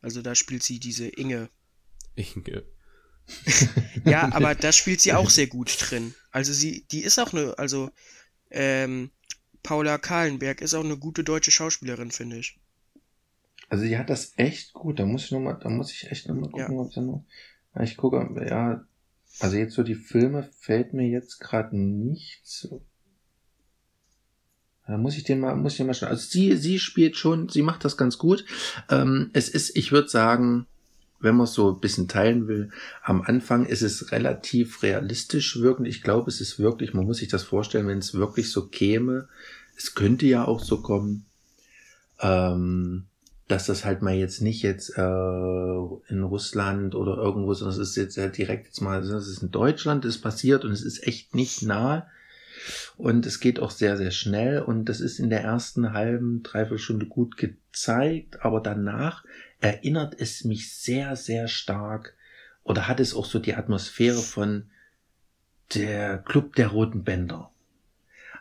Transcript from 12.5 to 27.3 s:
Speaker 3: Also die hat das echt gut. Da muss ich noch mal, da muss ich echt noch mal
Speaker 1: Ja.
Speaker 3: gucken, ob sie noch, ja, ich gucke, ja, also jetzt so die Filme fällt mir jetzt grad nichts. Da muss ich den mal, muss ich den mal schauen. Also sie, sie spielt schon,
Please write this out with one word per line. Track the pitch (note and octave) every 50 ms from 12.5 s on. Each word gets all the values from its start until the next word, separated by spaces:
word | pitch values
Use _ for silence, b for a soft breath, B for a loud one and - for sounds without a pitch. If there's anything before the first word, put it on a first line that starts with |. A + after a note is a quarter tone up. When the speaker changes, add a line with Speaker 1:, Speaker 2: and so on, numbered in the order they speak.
| - _ _ _ _ _ _ _ _ _ _ _ _ _ _ _ _ _ _ _ _ - - -
Speaker 3:
Also | - G2+ G#2+
die | A2+ A2
hat | A#2 C3 -
das | C#3 - - - -
echt | - B2 D3 F3 - - - -
gut. | - - D#3 C#3+ -
Da | G2
muss | G2 A#2 C3+ -
ich | -
noch | C3+ C3
mal, | C3 C#3+ -
da | - - A#2
muss | A2+ A#2+ D3 -
ich | - - - -
echt | C#3+ - - -
noch | D#3
mal | C3 C#3+ D3 -
Speaker 1:
Ja. | C3 C3
Speaker 3:
gucken, | - C3+ B2+
ob | B2 A#2+
sie | - B2+
noch, | B2 B2+ C#3 D3 b b b b b b b b b _ -
ja, | -
ich | A#2+ A#2 -
gucke, | - - B2+ B2+ B2+ B2+ B2 A#2 - -
ja, | A#2 A#2 A2+ A#2 A#2 A2+ - - _ _ _ _ _ _ _ _ _ - -
also | G2+ F#2+ F#2+
jetzt | G#2 A2 A2 -
so | -
die | A#2 A2+ A2
Filme | G#2+ - - - A#2 A#2+ C3+ C#3+ C#3+ C#3 - _ _
fällt | - - A2 A#2 B2 -
mir | - C3 B2 A#2+
jetzt | A#2+ B2 - - - -
grad | - - - A2+ A2 -
nichts. | - G2+ G2 G2+ G2+ G#2 A2 C3 D#3 - - - - - _ - - - - - C#3+ - - _ _ _ _ _ _ _ _ _ _ _ _ _ _ _ _ _ _ _ _ _ _ _ _ _ _ _ _ _ _ _ _ _ _ _ _ _ _ _ _
Da | - G#2 G#2
muss | A#2 C#3 D3
ich | D3+ -
den | - C3+ C3+
mal, | C3 C3 C#3
muss | C#3 C#3+ C#3+
ich | C#3+ -
den | C3+
mal | C3 B2+
schauen. | - - -
Also | B2 A#2 - -
sie, | - F3+ F#3+ G3 F#3+
sie | D#3+ D3 E3 F#3+ F#3
spielt | - - - F3+ D#3+ D#3 -
schon, | - - D#3+